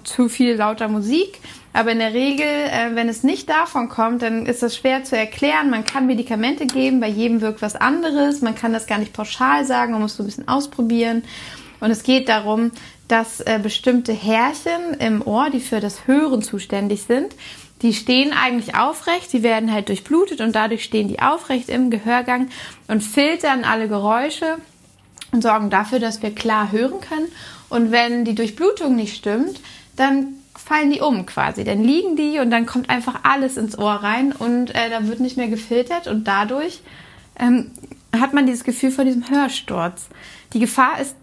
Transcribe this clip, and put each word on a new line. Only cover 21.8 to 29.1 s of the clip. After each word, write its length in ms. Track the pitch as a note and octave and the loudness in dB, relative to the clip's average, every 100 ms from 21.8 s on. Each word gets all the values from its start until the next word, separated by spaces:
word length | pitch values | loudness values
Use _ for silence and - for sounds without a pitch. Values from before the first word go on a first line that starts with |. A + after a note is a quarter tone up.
| B3+ | 0
Gehörgang 560 | A3+ G#3+ A#3+ B3 B3 B3+ - - - - | 0 0 0 0 -2 -2 -6 -16 -18 -2
und 160 | G#3+ | -2
filtern 600 | G#3+ - D4 E4+ D#4 C4 | 0 2 2 2 0 0
alle 240 | A3 A3 A3 | 2 0 0
Geräusche 680 | G#3 G3+ A3+ D4 D4+ D#4+ E4 - _ - _ _ - - | 0 2 2 0 -2 -4 -4 -10 _ -20 _ _ -20 -2
und 100 | A#3 | 2
sorgen 260 | A3+ G#3+ G#3 | 4 2 2
dafür, 300 | G3 G#3+ B3+ | 0 2 -2
dass 240 | A3+ G#3+ | -2 -4
wir 100 | G#3+ | -8
klar 380 | G#3+ A3+ G#3+ G3+ | -4 0 0 0
hören 300 | G#3+ C4 F#4+ | 0 0 -2
können. 260 | - D#4 E4 - - - - | -6 -4 -4 -8 -18 -20 -4
Und 220 | A#3+ A3+ | 0 2
wenn 320 | A#3 A#3+ A#3+ | 4 2 0
die 100 | A#3 | -2
Durchblutung 640 | G#3+ A3+ G#3+ F4+ B4+ D#4 A#3+ | 0 -2 2 0 2 0 0
nicht 200 | G#3 | 0